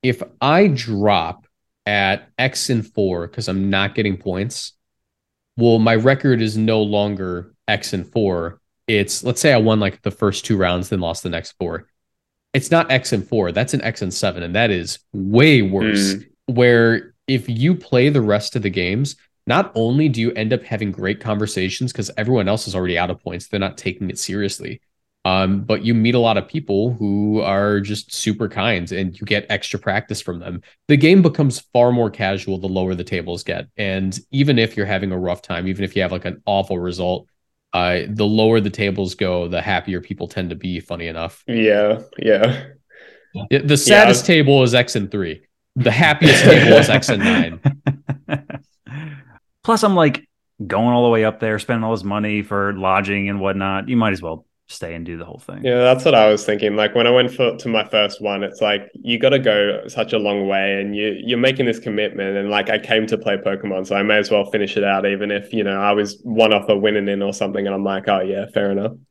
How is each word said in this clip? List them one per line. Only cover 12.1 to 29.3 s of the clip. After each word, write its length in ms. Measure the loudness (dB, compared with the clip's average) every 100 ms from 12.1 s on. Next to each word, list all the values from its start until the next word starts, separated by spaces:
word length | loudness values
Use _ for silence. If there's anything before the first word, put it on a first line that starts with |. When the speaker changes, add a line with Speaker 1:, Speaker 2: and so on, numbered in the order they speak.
| _ _ _ _
Speaker 1:
It's 160 | -6 0
not 200 | 0 2
X 220 | -2 0
and 140 | -4 -2
four. 260 | -2 -2
That's 220 | -2 -2
an 80 | -2
X 200 | -4 -6
and 100 | -8
seven, 300 | -4 -4 -4
and 120 | -4 0
that 140 | 0
is 280 | 0 -4 -12 _
way 500 | -8 2 6 6 6
worse. 520 | 4 0 0 0 0
Speaker 2:
Mm. 100 | -2 -10 _ -6
Speaker 1:
Where 680 | 2 4 6 4 2 -4 _ -4
if 200 | -4 -4
you 260 | -2 0
play 340 | 0 0 2 2
the 120 | 2
rest 360 | 2 0 -2 -4
of 60 |
the 80 | -4
games, 440 | -2 -2 -2 -4 -8 _ _ -2
not 240 | 0 0
only 340 | -2 0 2 0
do 120 | 0
you 120 | -2
end 200 | -2 -2
up 100 | -4
having 260 | -4 -6 -6
great 300 | -4 -6 -4
conversations 720 | -4 -4 -4 -4 -4 -4 -6
'cause 180 | -6 -8 -6
everyone 320 | -2 0 0
else 180 | -2 -4
is 80 |
already 240 | -4 -2 -2
out 120 | -2
of 100 | -4
points, 240 | -10 -12 -8
they're 140 | -4
not 180 | -4 -6
taking 320 | -8 -6 -8
it 80 | -8
seriously. 600 | -8 -6 -6 -6 -12 -14 _ _ _ _
Um, 360 | -2 0 0 0
but 220 | -2 -2
you 100 | 0
meet 220 | 2 2 2
a 20 |
lot 180 | 2 0
of 120 | -2
people 460 | -10 -4 -2 -2
who 460 | -2 -4 -2 0 0
are 400 | 0 0 0 0
just 320 | -2 -8 -10
super 360 | -6 -4 -4 -6
kind, 420 | -2 -2 -2 -4
and 280 | -6 -6 -8
you 60 |
get 220 | -4